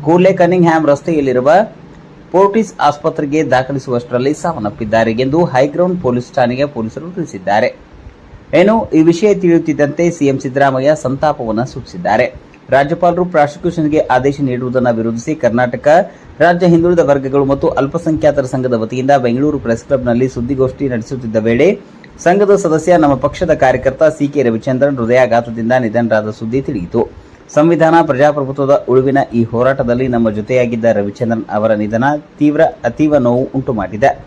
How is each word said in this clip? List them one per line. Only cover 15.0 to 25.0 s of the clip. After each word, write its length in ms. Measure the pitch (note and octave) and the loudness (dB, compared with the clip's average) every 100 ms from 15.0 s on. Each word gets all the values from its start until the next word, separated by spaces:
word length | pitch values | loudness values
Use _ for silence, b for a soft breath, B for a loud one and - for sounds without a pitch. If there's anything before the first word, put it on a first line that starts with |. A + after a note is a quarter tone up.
| A2+ A2+ A#2+ D3+ | -2 -4 -6 -2
ಕರ್ನಾಟಕ 520 | A#2+ A#2 B2 A#2+ C#3+ D#3+ F#3 B B - | 0 0 -2 -2 2 2 2 B B 0
ರಾಜ್ಯ 280 | D#3+ F3 F3+ | 2 4 4
ಹಿಂದುಳಿದ 320 | E3+ E3+ F3 | 4 4 4
ವರ್ಗಗಳು 460 | C#3 C#3 C3+ C#3 C#3 | 4 2 0 0 0
ಮತ್ತು 220 | C#3 D#3+ | 0 0
ಅಲ್ಪಸಂಖ್ಯಾತರ 720 | - C#3 D#3+ E3 D#3 D3+ C#3 | 0 -2 -2 -2 0 0 0
ಸಂಘದ 320 | B2+ C3 B2+ | -4 -4 -2
ವತಿಯಿಂದ 380 | A#2+ A2 B2+ C3 | -2 -2 -4 0
ಬೆಂಗಳೂರು 480 | C#3 B2 A#2+ D3 C#3+ | 2 2 0 0 -2
ಪ್ರೆಸ್ 240 | A#2+ A2+ | -2 -4
ಕ್ಲಬ್‌ನಲ್ಲಿ 460 | - C3+ B2 A#2 C3 | -2 -2 0 0 0
ಸುದ್ದಿಗೋಷ್ಠಿ 600 | B2+ A#2+ C3+ C3 - C#3+ | -4 -6 -2 -2 -2 -6
ನಡೆಸುತ್ತಿದ್ದ 460 | A#2+ G#2 C3+ B2 A2 | -4 -6 -10 -4 -2
ವೇಳೆ 440 | A2 A#2 D#3+ G#3+ B B B - | 0 2 2 0 B B B -4
ಸಂಘದ 360 | E3+ F#3+ G3+ G3 | 0 2 4 2
ಸದಸ್ಯ, 420 | F3 D#3 D#3+ F3 | 2 -2 2 4
ನಮ್ಮ 180 | D3+ C3+ | 4 2
ಪಕ್ಷದ 380 | C#3+ - F3 | -2 -4 -2
ಕಾರ್ಯಕರ್ತ 500 | D3+ C3 B2+ C#3 B2+ | 2 2 2 -2 0
ಸಿ 240 | D#3+ D3+ C#3+ | 0 0 -4
ಕೆ 160 | C#3+ | 0
ರವಿಚಂದ್ರನ್ 540 | B2 A2+ C3+ B2+ C#3+ | 0 0 -2 0 0
ಹೃದಯಾಘಾತದಿಂದ 720 | C3+ | 0